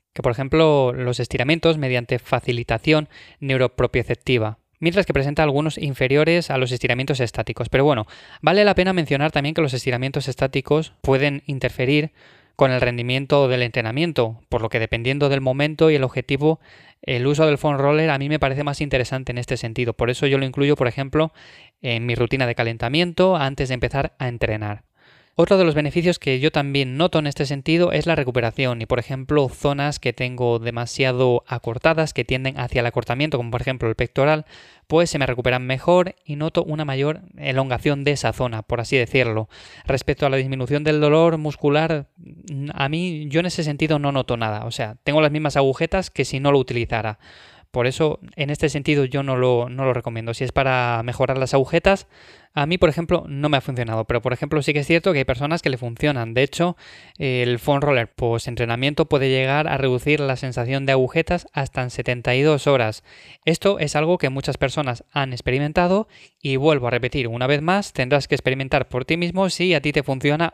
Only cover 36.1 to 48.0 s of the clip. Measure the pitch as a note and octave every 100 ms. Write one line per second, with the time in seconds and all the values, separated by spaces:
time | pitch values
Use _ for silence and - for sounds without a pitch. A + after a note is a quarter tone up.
36.1 | - - D3 D#3+ E3 D#3+ D3+ D3 C3 D3
37.1 | D#3 - - C#3+ C3 C3+ A#2 D3 C#3 C#3
38.1 | C#3 A#2 - B2 A2 - A#2 A#2 C#3 A#2
39.1 | C3+ A#2+ A2 A2 - - - - C3+ -
40.1 | C#3 C#3+ C3+ C3+ C3 B2 D3 D3+ D3+ D3
41.1 | D#3 E3 D#3+ D3+ - D3 D3 D#3+ D#3 C#3
42.1 | _ - - - C#3 C#3+ - C3+ D#3+ F3+
43.1 | D#3 D3 D#3 F3+ - D3+ C#3+ D#3 D3 C#3+
44.1 | C#3 B2 A#2+ A2 G#2+ A#2 B2 A2 A#2+ -
45.1 | D#3 D3+ D3+ D3+ C#3 C3+ - E3 F#3+ F3+
46.1 | - C3+ C3+ C#3+ C#3+ B2 A#2+ A2+ A2+ G#2+
47.1 | G#2+ - - - - _ B2+ B2 C3